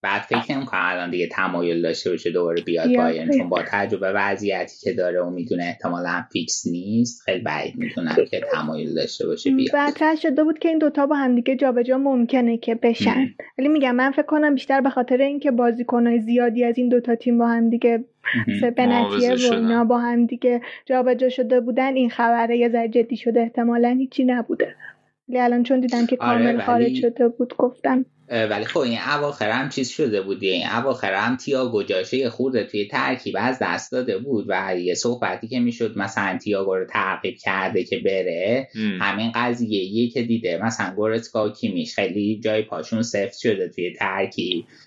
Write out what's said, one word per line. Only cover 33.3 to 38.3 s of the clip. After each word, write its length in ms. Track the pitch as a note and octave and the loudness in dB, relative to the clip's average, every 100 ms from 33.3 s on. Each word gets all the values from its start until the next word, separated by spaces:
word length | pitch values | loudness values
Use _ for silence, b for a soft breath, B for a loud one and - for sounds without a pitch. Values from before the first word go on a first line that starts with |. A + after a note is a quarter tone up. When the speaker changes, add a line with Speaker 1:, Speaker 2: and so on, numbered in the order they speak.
| F#2+ | -2
Speaker 1:
از 180 | A#2+ C3 | -2 -2
دست 300 | F#2+ F2 - | -2 -4 -4
داده 260 | B2+ B2 G2 | -4 -2 -4
بود 280 | B2+ A2+ G2 | -2 -4 -2
و 300 | F#2 F#2+ F2+ | -4 -2 -2
یه 160 | F2+ | -2
صحبتی 540 | F2 A#2+ A#2 F#2+ F#2 A2+ | -2 -2 -2 -4 -6 -6
که 120 | B2+ | -2
می‌شد 380 | A#2+ A#2 A2+ G2+ | -2 -2 -4 -4
مثلاً 400 | G#2 - G2 F#2 | -4 -2 -4 -4
تییاگو 380 | - G2 G2 F#2 | -2 -2 0 -2
رو 100 | F2+ | -2
ترغیب 520 | G#2 F#2+ F2+ G2 F2 | -2 -2 -4 -6 -6
کرده 460 | - F#2+ F#2+ F#2+ | -4 -2 -2 -2
که 160 | F2+ F#2 | -2 -2
بره، 680 | F#2+ F#2+ F2+ | -2 0 -2